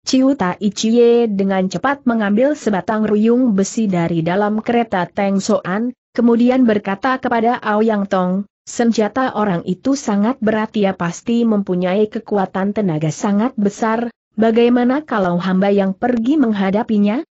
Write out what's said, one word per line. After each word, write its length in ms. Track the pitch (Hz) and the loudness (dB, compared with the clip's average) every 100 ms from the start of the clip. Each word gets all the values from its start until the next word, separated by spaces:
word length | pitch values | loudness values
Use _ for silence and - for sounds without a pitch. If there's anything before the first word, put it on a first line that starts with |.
Ciu 320 | - 262 262 | 0 2 2
Tai 240 | 277 180 180 | 0 -2 -2
Chie 720 | 208 - 220 233 233 233 233 | -4 -2 0 4 4 4 2
dengan 400 | 196 196 190 185 | 0 0 0 -2
cepat 400 | 170 262 277 240 | -2 -4 -2 -2
mengambil 480 | 233 202 208 269 294 | 0 0 2 2 0
sebatang 480 | - 190 175 220 214 | -2 -2 -2 -2 0
ruyung 480 | 208 220 240 254 | 2 2 2 2
besi 320 | 196 196 - 220 | 2 0 -2 -2
dari 400 | 175 170 170 165 | 0 0 0 0
dalam 320 | 185 208 214 | 0 0 -2
kereta 480 | - 233 226 185 175 | -2 -2 0 -2 -4
Teng 320 | - 196 196 | -2 -2 -2
Soan, 560 | 190 202 - 196 247 - _ - | 0 -2 -2 -4 -4 -8 _ 0
kemudian 480 | 233 233 240 254 240 | 2 4 4 4 2
berkata 560 | 214 202 196 269 262 | 2 -2 -4 -2 -2
kepada 400 | 254 233 226 247 | -2 0 0 -2
Ao 240 | 220 208 226 | -2 0 2
Yang 240 | 208 196 | 0 0
Tong, 240 | 190 180 185 208 _ - | 0 0 -2 -6 _ -12
"Senjata 680 | - 240 220 208 262 262 | -2 0 2 0 -2 -4
orang 320 | 208 208 170 180 | -2 -2 -2 -4
itu 320 | 180 262 269 | -4 -2 -2
sangat 400 | - 202 208 262 | -2 0 0 0
berat, 380 | 220 220 214 220 | -2 -2 -4 0
ia 160 | 190 | -2
pasti 500 | 190 170 170 - 233 | 0 -6 -6 -2 0
mempunyai 640 | 233 208 196 180 180 196 214 | 2 0 0 -2 0 0 0
kekuatan 720 | 220 - 202 180 190 196 208 | -4 -4 -2 -2 -2 -2 -2
tenaga 320 | 196 151 160 | -2 0 -4
sangat 480 | - 208 202 240 240 | -2 -2 0 0 0
besar, 560 | 202 - 220 226 240 _ _ - | -2 0 -2 -2 -4 _ _ 0
bagaimana 640 | 226 226 240 247 247 269 | 2 4 4 4 2 0
kalau 400 | 302 226 185 175 | -2 -2 0 0
hamba 320 | 185 185 202 | 0 0 2
yang 240 | 202 190 190 | 2 0 -2
pergi 400 | 240 240 226 311 | -2 0 0 2
menghadapinya?" 880 | 233 202 196 196 240 208 208 233 339 | 2 0 0 -2 0 0 2 -2 -8